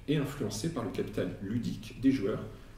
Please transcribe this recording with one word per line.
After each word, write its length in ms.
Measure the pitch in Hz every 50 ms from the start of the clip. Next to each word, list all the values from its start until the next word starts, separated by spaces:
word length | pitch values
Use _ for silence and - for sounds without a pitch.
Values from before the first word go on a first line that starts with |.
| - -
et 80 | 147
influencé 540 | 147 131 123 - - 110 101 - - - 160
par 160 | - 123 113
le 60 | 92
capital 440 | - - 101 - - - 95 87 - -
ludique 580 | 101 98 117 123 - - - - - - - -
des 100 | 123 135 -
joueurs, 320 | - 98 104 - - - - - - - - -